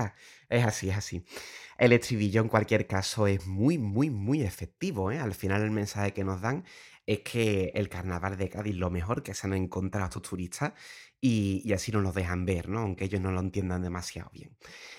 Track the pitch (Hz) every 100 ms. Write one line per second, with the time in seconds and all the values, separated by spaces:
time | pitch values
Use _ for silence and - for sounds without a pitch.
0 | 104 - - - _ 120 117 - 95 98
1 | - 87 - - - - - - 120 120
2 | - 113 104 110 110 110 104 107 - 95
3 | - - 101 98 92 95 127 170 104 104
4 | 151 107 101 151 101 - - _ 185 113
5 | 95 143 117 90 95 101 107 107 101 101
6 | 101 98 98 92 110 151 180 - - -
7 | - 107 - 120 110 98 90 - 101 90
8 | 92 87 95 95 92 87 104 90 90 87
9 | 90 131 120 95 95 95 92 92 95 101
10 | 90 90 - 92 90 - 147 - - -
11 | - _ 131 110 98 95 110 95 - 110
12 | 95 95 87 90 90 90 85 110 107 90
13 | 95 98 92 92 92 101 92 90 90 90
14 | - 87 - - - - - - -